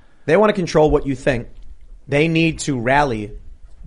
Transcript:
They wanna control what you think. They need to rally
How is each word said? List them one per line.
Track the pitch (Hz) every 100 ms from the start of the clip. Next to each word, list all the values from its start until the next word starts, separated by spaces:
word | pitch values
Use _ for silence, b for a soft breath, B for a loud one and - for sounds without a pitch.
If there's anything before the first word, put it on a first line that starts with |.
| - - -
They | 175
wanna | 214
control | 208 160 160 151
what | 143 139
you |
think. | 127 147 127 113 - - - - - -
They | 143 165
need | 160 165 135
to | - 127
rally | 117 143 147 110 104 - - - - -